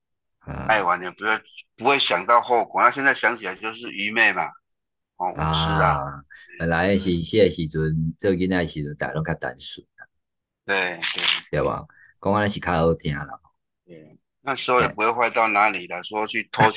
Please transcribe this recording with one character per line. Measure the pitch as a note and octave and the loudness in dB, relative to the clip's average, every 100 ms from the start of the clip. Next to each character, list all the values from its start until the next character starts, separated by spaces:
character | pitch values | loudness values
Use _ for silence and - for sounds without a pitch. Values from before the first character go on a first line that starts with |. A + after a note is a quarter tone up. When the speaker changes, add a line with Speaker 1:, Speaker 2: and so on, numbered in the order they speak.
| _ _ _ _ - - - | _ _ _ _ -14 -8 0
Speaker 1:
爱 | A2 | 2
玩， | F2+ F2+ | 2 0
Speaker 2:
嗯。 | F2+ | -2
Speaker 1:
也 | |
不 | F2 G#2+ | -6 -2
会， | A2 - - - - | -2 -6 -20 -20 -4
不 | A#2 | 2
会 | C#3 | 2
想 | - F2+ F#2+ | 2 0 4
到 | A#2+ | 2
后 | A#2 A#2+ - | 4 2 0
果。 | F#2+ | 2
那 | A2+ | 2
现 | B2 | 4
在 | C#3 B2+ | 0 2
想 | A2 A#2 | 0 -2
起 | G2+ | -6
来 | F#2 | -8
就 | A2 | -8
是 | A2+ A#2+ | -8 -10
愚 | G2 G#2 | -6 -4
昧 | A2 G#2+ | 2 2
嘛， | F#2 D#2 - _ _ _ _ _ - | 2 -2 -6 _ _ _ _ _ -8
哦， | F2+ | -6
无 | - | -2
知 | D#2 D#2+ D#2+ D#2+ | -2 0 0 2
啊。 | F2 D2+ | 2 2
Speaker 2:
啊， | C#2 C#2 - - - - | -4 -12 -18 -20 -18 -6
本 | E2+ | -2
来 | E2 F#2 G2 | 0 2 2
是 | G2 E2+ | 0 -2
小 | E2 A2 | 0 4
的 | F#2+ | 4
时 | D2+ D#2+ | 2 -4
阵， | D#2+ | -2
Speaker 1:
嗯。 | D#2 D#2+ D#2+ - | -2 0 -2 -2
Speaker 2:
做 | G2+ | 0
囡 | F2+ F#2 | 0 0
仔 | F#2 | 0
的 | D#2+ | -2
时 | D#2 | -4
阵， | D2 D2 | -8 -6
大 | C#2 | -6
家 | |
拢 | C#2+ | -4
较 | D#2+ D#2+ | -4 -6
单 | C2+ B1 | -8 -10
纯 | - - - - | -16 -18 -20 -20
啊。 | - _ _ _ _ _ - | -20 _ _ _ _ _ -4
Speaker 1:
对， | F#2+ F2+ E2+ | -2 -2 -4
对。 | E2 - - - - D2+ | -4 -2 0 -2 -2 -2
Speaker 2:
对 | |
吧？ | C#2 - - _ - _ | -2 -4 -10 _ -20 _
讲 | F#2+ | -2
安 | G#2 G#2 | 0 0
尼 | |
是 | F#2 | -2
较 | D#2+ | -2
好 | F2 E2 | 2 2
听 | D#2+ D#2+ C#2+ | 2 -2 -6
啦。 | D2 - _ _ _ _ - | -8 -14 _ _ _ _ -20
Speaker 1:
对， | E2 D#2 - _ _ | -20 -20 -20 _ _
那 | C3+ | -6
时 | D#3 - | -4 2
候 | B2 | 2
也 | G#2+ | 2
不 | G2+ | 0
会 | A2 | 0
坏 | A#2+ A2+ | 2 2
到 | A#2 A2+ | 2 2
哪 | G#2 G#2+ | 4 4
里 | F#2+ F2 | 2 -6
啦， | F2 | -10
Speaker 2:
嘿。 | |
Speaker 1:
说 | F2+ G#2+ G#2+ | -6 -4 -4
去 | A2+ - | -4 -4
偷 | - | 2
去 | A2 | 4